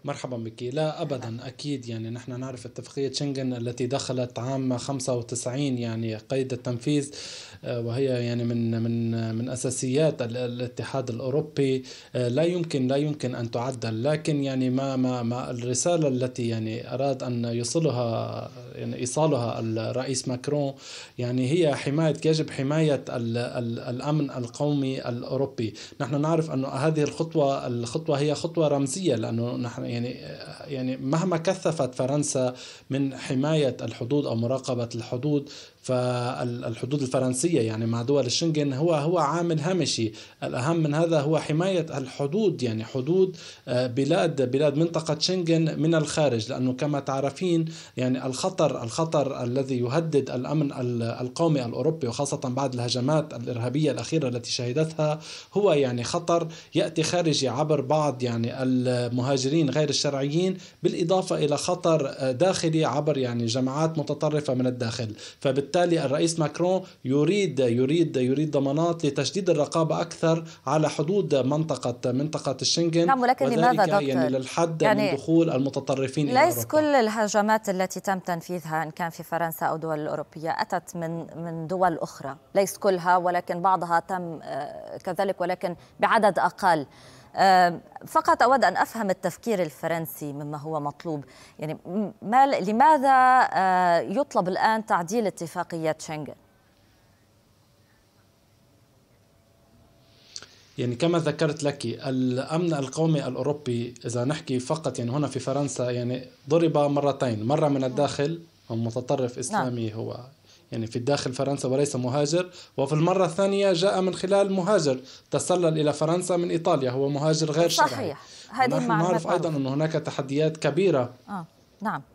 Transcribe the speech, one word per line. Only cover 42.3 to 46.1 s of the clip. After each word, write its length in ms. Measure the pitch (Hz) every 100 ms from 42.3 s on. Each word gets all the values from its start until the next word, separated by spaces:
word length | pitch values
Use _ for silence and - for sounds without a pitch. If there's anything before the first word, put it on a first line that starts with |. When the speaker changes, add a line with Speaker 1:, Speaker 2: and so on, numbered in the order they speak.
| 185 214 120
Speaker 1:
يعني 220 | 123 110 113
حدود، 520 | 135 131 185 180 - - - -
آه، 200 | 123 127
بلاد، 640 | 117 139 175 175 139 127
بلاد 260 | 135 151 139
منطقة 420 | 165 165 160 151
شنغن 600 | - 185 165 165 160 143
من 160 | 156 165
الخارج، 540 | 147